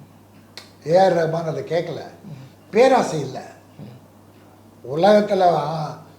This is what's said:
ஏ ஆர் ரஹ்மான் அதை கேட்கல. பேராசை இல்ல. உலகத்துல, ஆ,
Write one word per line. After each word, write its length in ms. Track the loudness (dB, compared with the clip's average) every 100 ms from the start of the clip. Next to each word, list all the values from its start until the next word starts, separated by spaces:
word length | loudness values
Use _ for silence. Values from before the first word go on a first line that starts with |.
| -20 -20 _ -20 -20 -20 -20 -12 2
ஏ 100 | 4
ஆர் 180 | 4 2
ரஹ்மான் 280 | 0 -4
அதை 200 | -6 -8
கேட்கல. 380 | -4 -4 -4 -10 -14 -18 -20 -20 -20 -20 -4
பேராசை 480 | 2 4 4 0 -4
இல்ல. 220 | -8 -10 -16 -20 -20 -20 -20 -20 -20 _ _ _ -20 -20 -20 -18 -8 0
உலகத்துல, 440 | 4 4 2 2
ஆ, 580 | 2 2 -2 -6 -8 -12 -20